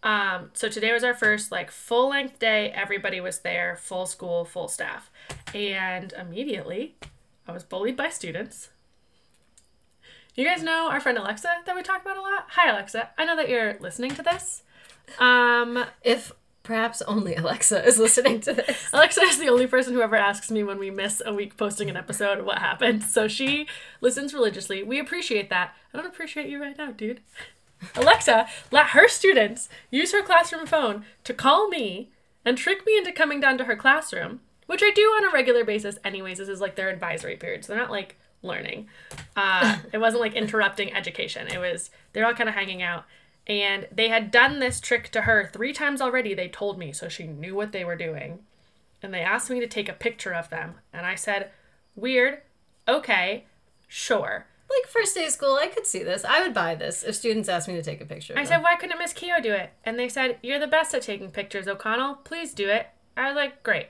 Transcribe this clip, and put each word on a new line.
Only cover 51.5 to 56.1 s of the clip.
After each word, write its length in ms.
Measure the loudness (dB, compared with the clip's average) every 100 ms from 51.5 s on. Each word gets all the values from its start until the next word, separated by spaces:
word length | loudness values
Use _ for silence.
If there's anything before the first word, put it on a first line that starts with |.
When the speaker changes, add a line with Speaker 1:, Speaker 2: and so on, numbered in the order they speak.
| _ _ _ _
Speaker 1:
"Weird. 460 | -8 0 2 2 0 _ _ _ _ 0
Okay, 560 | 0 2 0 0 -4 _ _ _ _ _
sure." 600 | -10 0 0 0 -6 -10 _ _
Speaker 2:
Like, 200 | -2 0
first 240 | 0 0
day 120 | -2 -2
of 60 |
school, 240 | 0 2 2
I 80 | 0
could 180 | -2 -4
see 160 | -4
this. 220 | -4